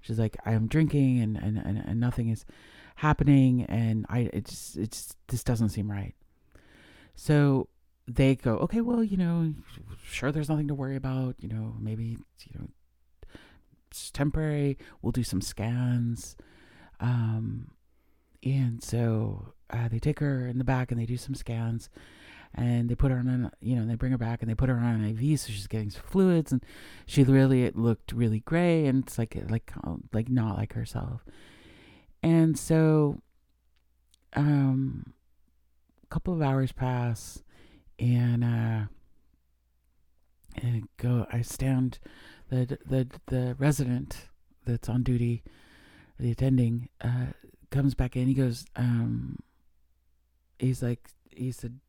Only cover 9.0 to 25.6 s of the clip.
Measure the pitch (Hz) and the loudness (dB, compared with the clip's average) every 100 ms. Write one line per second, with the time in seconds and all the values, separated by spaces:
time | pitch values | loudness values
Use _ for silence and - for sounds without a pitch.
9 | 220 190 175 170 160 151 - - - - | 0 0 2 2 0 -2 -12 -20 -18 -16
10 | - - 131 151 147 151 147 143 135 135 | -12 -4 -2 -2 -2 -2 -2 -4 -4 -4
11 | 131 131 127 123 - 110 110 110 107 110 | -4 -2 -4 -6 -8 -8 -8 -8 -8 -6
12 | 113 113 - _ - - - - _ _ | -6 -8 -14 _ -18 -14 -14 -16 _ _
13 | _ _ - - - - _ _ _ - | _ _ -20 -20 -20 -20 _ _ _ -18
14 | - - 147 151 156 147 143 135 - - | -14 -4 -2 0 -2 0 -2 -2 -10 -8
15 | - 117 117 95 - - 107 120 123 123 | -6 -4 -2 -4 -6 -6 -4 -2 0 0
16 | 117 117 - - - - - - - - | -2 -6 -10 -20 -20 -20 -20 -20 -20 -6
17 | 120 123 113 110 110 107 - _ _ _ | -2 -2 -2 -2 -4 -8 -12 _ _ _
18 | _ _ _ _ 127 135 127 117 - 117 | _ _ _ _ -2 0 0 -2 -4 -2
19 | 117 110 110 98 - - _ 117 117 113 | 0 0 -2 -6 -12 -18 _ -6 -4 -2
20 | 151 147 147 135 123 123 127 131 127 120 | -2 0 -2 -2 -4 -2 0 0 0 -2
21 | 117 123 - 135 - 117 113 113 - - | -2 -4 -6 -8 -6 -4 -2 -4 -8 -20
22 | - - - - - - 120 120 120 120 | -20 -20 -20 -20 -16 -4 0 2 0 2
23 | 139 127 123 127 117 - - 123 113 117 | 2 2 0 0 -2 -6 -2 -2 0 -2
24 | 127 127 117 117 110 110 131 123 120 113 | 0 -2 -2 -4 -4 0 2 2 2 0
25 | 107 110 135 151 - 101 | 0 -2 0 0 0 -8